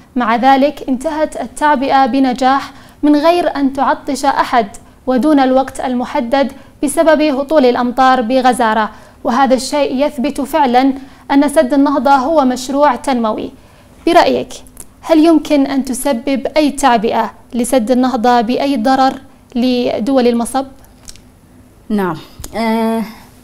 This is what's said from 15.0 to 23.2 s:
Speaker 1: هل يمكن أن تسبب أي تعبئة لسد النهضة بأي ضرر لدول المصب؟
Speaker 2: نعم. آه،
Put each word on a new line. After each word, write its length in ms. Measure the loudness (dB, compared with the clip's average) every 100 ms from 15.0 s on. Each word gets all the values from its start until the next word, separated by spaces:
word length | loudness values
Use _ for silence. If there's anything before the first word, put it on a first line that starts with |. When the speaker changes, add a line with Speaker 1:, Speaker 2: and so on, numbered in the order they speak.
Speaker 1:
هل 180 | 0 4
يمكن 480 | 4 4 2 0 0
أن 180 | -2
تسبب 640 | -4 -4 -4 -4 -2 -4 -2 0
أي 140 | 0
تعبئة 600 | 0 2 2 0 -2 -4 -8 -8
لسد 360 | -6 -2 0 0
النهضة 500 | 0 0 0 2 2
بأي 360 | 0 -2 -2 -2
ضرر 380 | 0 2 0 -2 -12 -20 _
لدول 720 | -2 0 0 -2 -4 -2 2 2
المصب؟ 380 | 0 -2 -6 -6 -12 -20 _ -20 -20 -20 _ -20 -20 -20 _ -6
Speaker 2:
نعم. 280 | -4 -2 -6 -12 -18 -12 -6
آه، 460 | -2 0 -2 -2 -6 -12